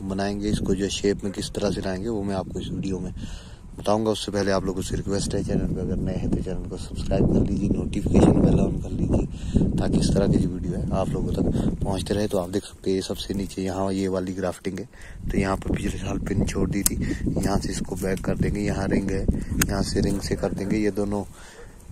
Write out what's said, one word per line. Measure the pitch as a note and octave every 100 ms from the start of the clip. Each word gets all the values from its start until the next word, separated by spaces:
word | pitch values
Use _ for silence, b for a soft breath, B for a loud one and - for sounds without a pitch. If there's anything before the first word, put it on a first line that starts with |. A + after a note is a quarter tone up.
बनाएंगे। | G2 F#2+ G2+ G2+ G#2
इसको | G#2 G2 F#2+
जो | G2
shape | - G2+ F#2+
में | G2+
किस | G2 G2+
तरह | - G2+
से | G#2
लाएंगे | F#2+ F#2 A2
वो | A2
मैं | G2+ F#2+
आपको | F2+ F#2
इस | F2+
वीडियो | F2+ F#2+ F#2
में | - - B B B B B -
बताऊंगा। | F2+ G#2+ A2
उससे | G#2 -
पहले | G2+ G2
आप | F#2+ F#2
लोगों | F#2
से | F2+ -
request | - G2 - G2+
है, |
channel | G2 G2+ - F#2
पे |
अगर | F#2 F#2+
नए | F#2+
हैं | F#2 -
तो | -
channel | F#2+ F#2 -
को | F2+
subscribe | - - - G2 -
कर | -
लीजिए, | - - -
notification | - - - - - - -
bell | - -
on | - -
कर | -
लीजिए, | - - - - B B B B -
ताकि | F#2+ G2
इस | -
तरह | G2 G2
की | F#2+
जो | F2
video | F2+ F2
है | F2+ -
आप | F#2+ F#2
लोगों | F#2 F2+
तक | F#2+ F#2 - - -
पहुंचते | - F#2+ -
रहे। | G2+ G#2
तो | G2+
आप | F2
देख | G2 -
सकते | - F#2+
हैं | F#2+
सबसे | - G2 -
नीचे | G2 F#2 -
यहाँ | F#2+ F#2 F#2+
ये | F#2+ F#2+
वाली | F#2 F#2
grafting | F#2 F#2 - F#2+ F#2
है, | A#2 B B B -
तो | G2+
यहाँ | F#2+ F#2+
पर | - -
पिछले | G2+ -
साल | G2+ F#2+
pin | - G2 G2+
छोड़ | F#2+ F#2+
दी | G2
थी, | F#2+ - B B B -
यहाँ | - G2+
से | -
इसको | F#2+ - F#2
back | F#2+ F#2+ G2
कर | F#2
देंगे। | F2+ G2+
यहाँ | G#2 F#2+ G2
ring | - F#2+
है, | F#2 - - B -
यहाँ | - G3
से | F#3+ G3+
ring | G2+ G2
से | - G2
कर | G2
देंगे। | F2 G2 G#2+
ये | G#2
दोनों | G2 G2+ G2+ F#2+ B B B B B -